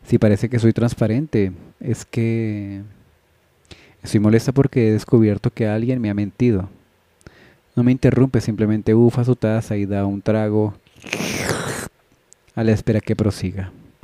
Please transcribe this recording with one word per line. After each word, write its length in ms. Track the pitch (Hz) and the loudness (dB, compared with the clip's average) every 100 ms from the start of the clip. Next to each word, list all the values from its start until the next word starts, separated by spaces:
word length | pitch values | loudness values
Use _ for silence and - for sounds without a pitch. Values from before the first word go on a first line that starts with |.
Si 140 | - 117 | 0 2
parece 300 | 110 101 117 | 4 2 0
que 100 | 120 | 2
soy 140 | 113 | 2
transparente, 760 | 110 113 - 110 113 156 113 98 87 - _ | 2 -2 0 -2 -2 -2 0 -2 -4 -18 _
es 260 | - 117 - | -8 -8 -6
que... 760 | - 113 113 110 104 101 98 104 - _ _ _ _ _ _ _ - _ _ | -4 -2 -2 -4 -6 -8 -12 -14 -20 _ _ _ _ _ _ _ -20 _ _
Estoy 160 | - 110 | -4 0
molesta 320 | 104 113 120 | 4 2 2
porque 380 | 131 131 131 113 | 0 0 2 2
he 20 | |
descubierto 600 | 107 - 120 110 101 123 | 0 2 2 4 0 -4
que 160 | - 110 | -4 -4
alguien 340 | 107 117 127 | -2 -2 -2
me 80 | 110 | -2
ha 40 | |
mentido. 560 | 104 104 - 123 104 90 - _ _ _ _ - _ - _ _ - | -2 -4 0 0 2 -2 -14 _ _ _ _ -20 _ -20 _ _ 0
No 80 | |
me 80 | 123 | 2
interrumpe, 480 | 127 131 117 131 123 | 4 2 4 4 2
simplemente 540 | 107 104 107 107 104 | -2 -2 0 0 2
bufa 320 | 110 120 120 123 | 4 4 4 0
su 100 | 127 | 0
taza 400 | 110 110 - 104 | 0 -2 -2 -4
y 100 | 98 | -2
da 200 | 101 101 | -2 -2
un 160 | 101 | -4
trago 540 | 104 107 107 107 107 101 _ _ - - - - - - - - - _ _ _ _ _ _ - | -2 0 0 0 0 -4 _ _ -12 -8 -6 -6 -6 -6 -6 -10 -12 _ _ _ _ _ _ -2
a 80 | |
la 80 | 110 | 2
espera 300 | 104 - 107 | 2 2 -2
que 160 | - 110 | 0 0
prosiga. 540 | 104 - 92 95 92 - - _ | 0 -2 -6 -6 -10 -12 -20 _